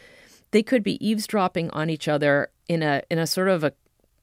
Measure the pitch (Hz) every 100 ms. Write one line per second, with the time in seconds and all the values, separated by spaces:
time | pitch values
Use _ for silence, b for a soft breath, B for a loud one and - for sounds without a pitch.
0 | b b b b b 214 220 254 202 -
1 | 208 220 - 214 185 180 165 - 160 156
2 | - 147 143 143 - _ - 170 156 139
3 | - 165 160 - 185 180 151 - _ _
4 | _ _